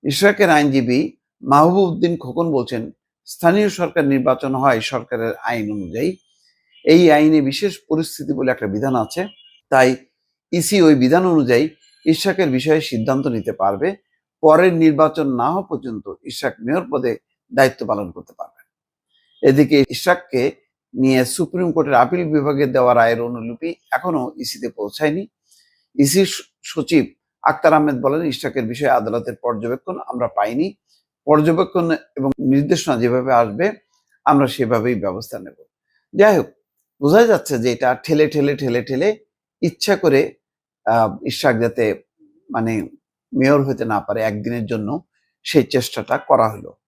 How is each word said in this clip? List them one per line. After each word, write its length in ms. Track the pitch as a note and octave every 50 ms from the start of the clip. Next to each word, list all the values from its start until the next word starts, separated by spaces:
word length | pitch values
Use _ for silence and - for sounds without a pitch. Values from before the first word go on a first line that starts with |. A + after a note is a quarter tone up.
| _
ইশরাকের 460 | D3+ C#3 - F#3+ G3+ G3+ - G3+ F3
আইনজীবী 500 | D#3+ D3+ D3 D3 C3+ C3+ B2 A#2 B2+ B2+ E3 - - _ _ _ _ _ -
মাহবুব 460 | - C3+ C#3+ D3+ E3+ F3+ G3 G3 F3+
উদ্দিন 280 | D#3+ C3 A#2+ E3+ E3+
খোকন 360 | D#3+ - B2+ B2 E3 E3+ E3 D3+
বলছেন, 380 | C3+ A#2+ - B2+ A#2 A2 - - _ _ _ _ _ _
স্থানীয় 440 | - - - - E3+ F3 G3+ G#3+ G3+
সরকার 360 | - - F3 D#3 - E3+ D3+
নির্বাচন 500 | C#3 C#3 C3+ B2+ C3+ B2+ B2 - C3+ C3
হয় 260 | C3 C3 C#3 B2+ A2+
সরকারের 540 | A2 - - B2+ A#2 _ B2 A#2 A2+ A#2 G#2
আইন 380 | - - A2 A#2+ A#2 A2 G#2 G#2+
অনুযায়ী, 440 | G#2 G2 F2 D#2+ A2 C#3 E3+ F#3 F#3 _ _ _ _ _ _ _ _ _ _ _ - _
এই 280 | D3 D#3 E3+ F3+ E3 D3+
আইনে 280 | D3 D3+ D#3 D#3 D#3
বিশেষ 320 | C#3 C3+ C3+ - G3+ G3+ - - _ _
পরিস্থিতি 440 | D#3 D#3 E3 D#3 - - D3 A#2+ C3+
বলে 180 | C#3 C3 B2+
একটা 160 | B2+ B2+ A2+
বিধান 280 | G#2 G2 G#2+ A#2+ C3+ B2+
আছে, 340 | B2 A2 G#2+ - E3+ F#3 G#3 - _ - _ _ _ _ _
তাই 280 | - C3 B2+ B2+ C3 B2 _ _ _ _ _ _ _ _ _ _ -
ইসি 300 | E3 E3 E3+ G#3 G3+ F3
ওই 120 | D#3 D3+
বিধান 320 | C3+ B2 B2+ C#3+ F3 F#3
অনুযায়ী 420 | F#3 F3 D#3 C#3 A#2+ B2 A#2 D3+ D#3 - _ _ _ _ _ _
ইশরাকের 420 | D#3 D#3+ D#3+ - G3 F3+ F#3+ F#3 D3+
বিষয়ে 300 | B2+ B2+ C3 D3+ D#3 D#3
সিদ্ধান্ত 460 | D3+ - - A2+ A2 A#2 C3 C3+ C#3
নিতে 260 | D3 A#2+ A2+ - A#2 G#2+
পারবে। 440 | - F#2+ G2 G2+ G2 C3 F3 G3 G3 _ _ _ _ _ _ _ _ -
পরের 300 | D#3 D#3 D#3+ F3+ F#3 F3
নির্বাচন 540 | E3 D#3+ D#3+ D3+ C#3 D#3 D3+ D3 - D3+ C#3 C3
না 160 | A#2+ A#2+ C#3
হওয়া 180 | E3 F#3+ F#3 -
পর্যন্ত 360 | D#3+ B2+ - C3 A2+ G#2 - G2+ F#2+ - _
ইশরাক 320 | D3 A#2+ - - C3 - _
মেয়র 240 | A2 A#2 C#3+ F3+ F3+ A#3+
পদে 260 | B3+ C#3 - B2 A2+ - _ _ _ _ _ _ -
দায়িত্ব 340 | C3 C3+ B2+ - - -
পালন 240 | G#2+ A2+ G#2 G#2 F2+
করতে 220 | F2 F2+ F2+ _ - _
পারবে। 160 | - - _ _ _ _ _ _ _ _ _ _ _ _ _ _ _ _ _ _ -
এদিকে 420 | C#3+ C3+ C#3 D3+ C3+ D3+ C#3+ C3+ -
ইশরাককে 540 | - - - F#3 F3+ G3+ - _ - C3 B2 C#3 - _ _ _ _ _ _ _ _
নিয়ে 300 | - C3 C3 C3+ C3 B2+
সুপ্রিম 480 | B2 - - F3+ - - F3+ F#3 F3 D#3+
কোর্টের 220 | E3 D3+ C#3 C#3
আপিল 380 | A#2+ B2 - - F3+ F3 D#3 D3+
বিভাগে 340 | D3+ C#3 D3 D3 C#3 D3
দেওয়া 280 | C3 B2+ C3 B2+ B2 B2
রায়ের 260 | A#2 A2+ A2+ A#2 A#2 A#2+
অনুলিপি 520 | A#2+ B2 A#2+ A2+ A#2 A#2+ A2+ - E3 E3+ _ _ _
এখনো 420 | - B2+ - F3+ E3 D3+ B2+ B2+ -
ইসিতে 320 | - B2 - - - A#2 A#2
পৌঁছায়নি। 580 | - - G#2 G#2 - - D3+ D3+ D3 F3+ G3 A3 _ _ _ _ _ _ _ _ _ _ _ _ _
ইসি 320 | - C#3+ C#3 C#3 F#3 G3
স-, 160 | F#3 - - - _ _ _ _
সচিব 420 | - - E3 D3+ D#3+ E3+ D3+ B2 - _ _ _ _ _ _ -
আক্তার 300 | A#2+ D#3 - - E3 D#3
আহমেদ 280 | D#3 D3+ D3+ C#3+ B2
বলেন, 220 | A#2 C3+ C#3 D#3 E3+
ইশরাকের 420 | D3+ B2+ - - C#3 A#2 C3+ A#2+
বিষয়ে 260 | A2 A#2+ B2 C#3+ C3
আদালতের 460 | C3 B2 G#2+ A2 G#2+ A#2+ A#2 B2 A2+ - _
পর্যবেক্ষণ 560 | A#2+ A#2 G#2+ A2 A#2 B2 C3 _ - F3+ - -
আমরা 220 | - - B2 B2 A2+
পাইনি, 460 | - - G#2 G#2+ A#2+ C3 D#3+ F#3+ - _ _ _ _ _ _ _ _ _ _
পর্যবেক্ষণ 680 | - D3+ D3+ D3+ D#3+ E3+ E3 F#3+ F3+ - F#3 E3+ E3 D#3+ D#3 - _ _
এবং 140 | - C3 C#3 C3+ -
নির্দেশনা 580 | - A#2+ C3+ C#3 C#3+ D#3+ F#3+ D#3 - - C#3
যেভাবে 360 | A#2 A#2 B2 A#2+ B2+ B2+ C3 C3
আসবে 400 | A#2+ A#2 G#2+ G2+ A2 E3+ G#3 G#3+ - _ _ _ _ _ _ _ _ _
আমরা 220 | - - C#3 C#3
সেভাবেই 480 | B2+ B2 - C3 A2 A#2 A2+ A2 B2 B2
ব্যবস্থা 440 | G#2 F2+ G2 F2+ G2 A2+ - - A#2+
নেব। 260 | F#2 - - _ - _ _ _ _ _ _ _ _ _ -
যাই 220 | - G3 G#3+ G#3
হোক, 100 | E3 B2 - _ _ _ _ _ _ _ _ _ _
বোঝা 260 | C#3 C#3+ D#3+ G#3+ A#3+
যাচ্ছে 320 | A#3 A3 F3 - - C#3+ B2
যে 140 | A2+ B2 A#2+
এটা 220 | A#2 C3+ B2+ B2+
ঠেলে 340 | B2 - - D#3+ D3+ D3+ D3
ঠেলে 280 | D3+ D3+ C#3 C#3+ C#3+
ঠেলে 260 | - C#3+ C3 A#2+ B2 A#2+
ঠেলে 260 | - C3+ B2+ D#3+ G3+ G#3+ G#3+ _ _ _ _ _ _ _ _ -
ইচ্ছা 340 | E3+ - _ - - G3+
করে, 240 | G3 - E3 C#3 C3+ D3 - - _ _ _ _ _ _ _ _ _ _
আহ, 400 | - A2+ A#2 A2 G#2+ F#2+ G#2+ -
ইশরাক 340 | C#3+ B2+ - - D3 B2 A2
যাতে 240 | A#2 A#2 A#2 - A#2 G#2+ G2 - _ _ _ _ _ _ _ _ _ _
মানে 220 | C#4 A#2 A2+ A2+ A2+ G#2+ F#2 - - - _ _ _ _ _ _ -
মেয়র 300 | C3 C3 C3+ C#3+ D3 C#3
হতে 220 | C3+ C3 - A2+
না 160 | A2+ A2 G2+
পারে 220 | G2 - G#2 A2 A2
একদিনের 440 | A2 G#2 G#2+ G#2 A#2 A#2 A#2+ A2+
জন্য, 380 | G2+ A#2 A2 G#2+ G2+ C3+ E3+ - _ _ _ _ _ _ _ _
সেই 220 | - - D#3+ B2
চেষ্টাটা 540 | - - C3+ A#2 - - - G#2 - B2 -
করা 300 | - - C#3+ B2 A2+ A2
হলো। 280 | A2 G2+ - - - _ _